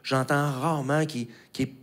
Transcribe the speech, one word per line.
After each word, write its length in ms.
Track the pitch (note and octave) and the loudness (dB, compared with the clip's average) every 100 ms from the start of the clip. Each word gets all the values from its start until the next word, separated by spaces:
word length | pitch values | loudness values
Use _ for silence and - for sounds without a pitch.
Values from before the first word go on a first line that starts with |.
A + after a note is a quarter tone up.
j'entends 480 | - C3+ C3 C#3+ D3 | -2 0 2 2 2
rarement 540 | C3 C#3 D#3 C3 D3+ D#3 | 0 0 0 2 2 0
qui, 220 | B2 A#2 - - | -2 -8 -10 -10
qui 120 | - | -4
est 100 | C3 - | -4 -4